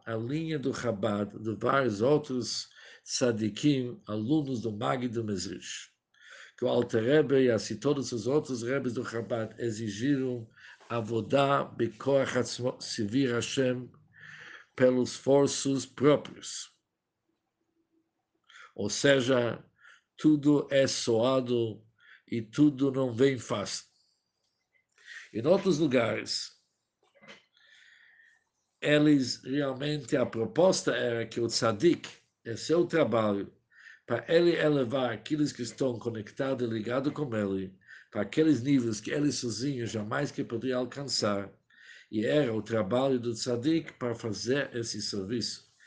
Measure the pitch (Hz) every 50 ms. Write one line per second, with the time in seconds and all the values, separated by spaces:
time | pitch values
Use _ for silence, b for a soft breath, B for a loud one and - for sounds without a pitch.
0 | _ - 113 113 113 117 143 160 165 160 160 143 123 135 123 - - 120 110 95
1 | 104 110 101 104 104 101 - 107 107 110 107 101 113 127 135 139 135 120 104 98
2 | 110 131 151 147 147 - 127 123 113 - - - - B B B B B B B
3 | B - - - 135 123 117 104 110 110 104 - - 147 143 131 127 123 117 -
4 | - - 107 107 110 113 151 160 147 135 135 117 104 113 104 101 120 135 139 131
5 | 123 123 110 117 110 104 104 92 90 98 92 95 - - - - - - _ _
6 | _ _ B B B B B B B B B - 120 127 127 123 117 120 - 113
7 | 110 120 143 156 147 123 139 135 131 123 113 104 - - 113 107 - 139 147 139
8 | 127 120 127 117 101 120 135 151 151 151 131 113 113 117 135 139 127 123 113 127
9 | 117 - 113 113 107 - 127 113 110 107 - - 120 120 110 104 117 107 95 101
10 | 117 143 143 131 131 127 123 120 113 113 B B B B B B - - 113 120
11 | 110 104 117 110 107 98 - 139 139 135 139 139 135 - - - - 110 - -
12 | - 131 139 139 131 - - 127 120 120 - - 120 127 131 - - - - -
13 | 110 101 107 135 139 123 120 117 110 - - 139 131 127 127 123 123 120 - -
14 | _ _ B B B B B B B B B B B B _ - 131 127 127 127
15 | 123 117 - - - 135 135 143 139 139 - - - 139 139 135 - - - -
16 | 123 147 147 123 - - - - - - - - - - _ _ _ _ _ _
17 | _ _ _ _ _ _ _ _ _ _ _ _ _ _ _ _ _ _ _ _
18 | _ _ _ _ _ _ _ _ B B B B B B B - 104 104 - -
19 | - 139 139 135 123 123 131 123 120 117 - - - _ b b b b b b
20 | b b _ - - 156 151 147 139 147 147 143 143 - 139 135 135 127 - -
21 | - - 117 110 113 131 131 131 127 120 123 120 117 110 104 98 - _ b b
22 | b b b b b _ - 117 107 - - 147 147 151 139 127 139 139 127 135
23 | 135 127 117 110 131 139 135 120 - - 123 107 95 - - - - _ _ _
24 | _ _ _ _ _ _ _ _ _ _ _ _ _ _ _ _ _ _ B B
25 | B B B B B B - 135 117 147 185 196 190 190 170 143 165 147 123 127
26 | 117 110 110 110 110 - - - - - - _ _ _ _ _ _ _ _ _
27 | _ _ _ _ - - - - _ _ b b b b b b b b b b
28 | b b b b b b b b b b _ _ _ _ _ _ - 147 147 147
29 | 147 151 151 139 131 113 - - - 127 131 147 147 135 131 123 143 147 151 147
30 | 131 - 151 135 123 117 - 110 113 104 - 156 170 190 170 - - - 123 120
31 | 123 120 117 117 113 113 - 120 117 113 110 - 127 113 113 101 135 175 147 -
32 | - - - - _ _ _ _ - 117 113 101 - - 151 175 170 170 - 165
33 | 147 113 113 113 110 104 101 101 95 - - _ _ B B B B B B B
34 | B - 120 107 - - 165 170 175 175 165 156 - 151 147 143 131 113 123 135
35 | 127 120 113 - - - 156 151 147 135 - - 120 110 - - 143 131 120 110
36 | - 117 110 107 101 - - - 139 135 135 120 123 117 113 110 107 117 120 127
37 | 127 147 143 143 147 135 113 107 104 98 98 95 95 92 - B B B B B
38 | B B - 104 104 104 - 156 156 160 147 117 117 143 143 135 117 113 110 107
39 | - 123 - 151 147 147 123 - - 120 107 104 120 147 139 123 117 107 110 110
40 | 104 107 120 139 147 143 - - 131 - 120 110 110 131 127 127 127 120 - 135
41 | 143 131 131 127 - 107 101 101 101 98 - _ _ B B B B B B B
42 | B B - 107 107 127 143 151 143 120 110 110 104 107 113 110 104 95 113 123
43 | 135 139 135 123 113 120 117 113 - 127 123 113 113 151 165 165 156 - - -
44 | 127 120 117 113 - 113 104 98 107 110 131 143 139 - - 120 117 - - 107
45 | 104 - - 104 95 95 123 117 101 - - - - _ B B B